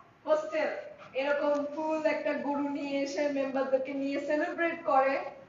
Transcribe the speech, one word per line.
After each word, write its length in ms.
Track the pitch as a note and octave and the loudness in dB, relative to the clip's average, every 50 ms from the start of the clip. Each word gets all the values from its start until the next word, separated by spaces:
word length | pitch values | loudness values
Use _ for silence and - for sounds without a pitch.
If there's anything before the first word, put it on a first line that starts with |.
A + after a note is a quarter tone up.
| - - - - - | -18 -20 -20 -8 0
hostel 420 | D4+ D#4 D4+ - - - D#4 C#4+ - - - - - - - - - - | 2 2 4 2 2 0 0 0 0 -2 -4 -8 -10 -14 -16 -16 -6 -4
এরকম 500 | B3+ C4+ D4 D4 C#4+ D4+ D4 D4 C#4+ C#4 | -2 2 2 2 2 4 2 2 2 0
ফুল 420 | - - D#4 D#4 D#4 D#4 D#4 D#4 | -2 -4 -4 -2 -2 0 2 2
একটা 260 | D4+ D4 D4+ - D4+ D4 | 2 0 0 0 -2 -2
গরু 360 | C4 B3 C#4 C#4+ C#4+ D4 C#4+ | -2 -2 -2 0 0 0 -2
নিয়ে 320 | C#4+ D4 C#4+ C#4 C#4 C#4 | -2 -4 -4 -2 -2 -2
এসে 280 | C#4 C#4 - D#4 D4 D4 | -2 -2 -2 0 0 0
মেম্বারদেরকে 680 | C#4 C#4 C4+ C4 B3+ C4+ C4 C4 C4 C4 - C#4+ C#4 | 0 0 -2 0 0 -2 0 2 2 0 0 -2 -4
নিয়ে 260 | C#4 C#4 C#4 C#4+ D#4+ | -4 -2 -2 -2 -2
celebrate 640 | - - D4+ D4+ E4 F4 - - E4+ E4+ D#4+ - - | -2 0 0 0 0 0 0 0 0 0 0 -2 0
করে? 360 | - C#4 C4 C4+ C4+ C#4 - - - - - - | 2 4 4 4 4 2 0 -2 -6 -10 -14 -18